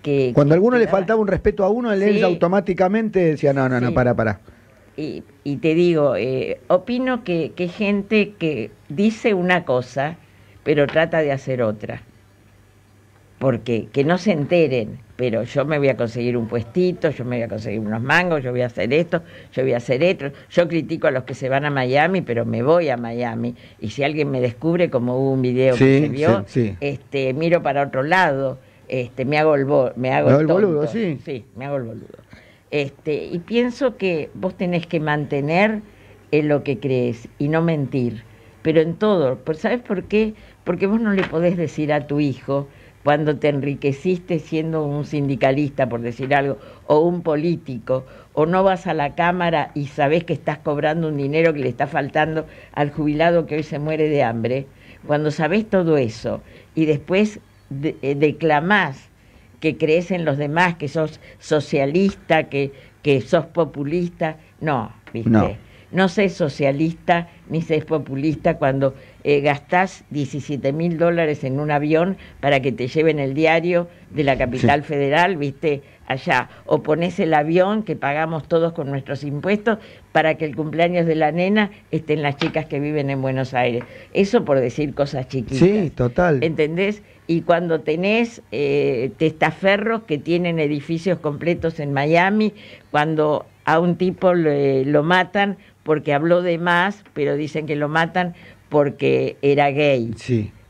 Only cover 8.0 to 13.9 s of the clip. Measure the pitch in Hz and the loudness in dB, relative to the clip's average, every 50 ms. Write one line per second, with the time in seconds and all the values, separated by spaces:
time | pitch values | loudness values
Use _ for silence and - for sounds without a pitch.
8 | 196 - 226 214 202 202 - - 170 156 151 113 113 - - _ _ _ 147 147 | -2 0 2 2 2 0 -4 -4 -4 -2 -2 -4 -6 -8 -12 _ _ _ -2 0
9 | 202 220 220 - - 240 208 185 175 180 180 170 - - 127 127 123 - - 139 | 0 0 0 0 0 0 0 2 2 2 0 0 2 0 0 0 0 -2 -6 -4
10 | 135 156 165 - - _ - _ - - - - - - 151 147 143 135 - 156 | -4 -4 -6 -10 -20 _ -20 _ -20 -20 -20 -8 -2 0 2 2 2 2 2 0
11 | 165 165 170 160 156 143 139 131 - 135 131 123 120 107 107 107 120 113 113 113 | 0 2 2 0 0 0 -2 -4 -4 -4 -2 0 0 -2 -2 -4 -10 -12 -12 -14
12 | - - _ - _ _ _ _ _ _ _ _ _ _ _ _ _ _ _ _ | -16 -20 _ -20 _ _ _ _ _ _ _ _ _ _ _ _ _ _ _ _
13 | _ _ _ _ _ _ _ _ 127 135 123 113 113 123 117 107 - - | _ _ _ _ _ _ _ _ 0 0 0 0 -2 -2 -4 -4 -4 -4